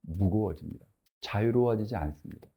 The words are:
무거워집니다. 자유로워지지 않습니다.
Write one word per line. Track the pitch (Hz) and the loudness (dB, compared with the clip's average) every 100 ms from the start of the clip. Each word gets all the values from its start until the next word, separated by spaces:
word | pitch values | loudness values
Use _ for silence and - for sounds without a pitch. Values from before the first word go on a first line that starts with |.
무거워집니다. | - 85 98 107 104 - - - - _ _ _ | -6 0 2 2 0 -4 -10 -14 -18 _ _ _
자유로워지지 | - 101 113 123 120 110 107 110 | -4 0 2 4 4 2 -2 -4
않습니다. | 76 73 - - - | -4 -6 -16 -18 -20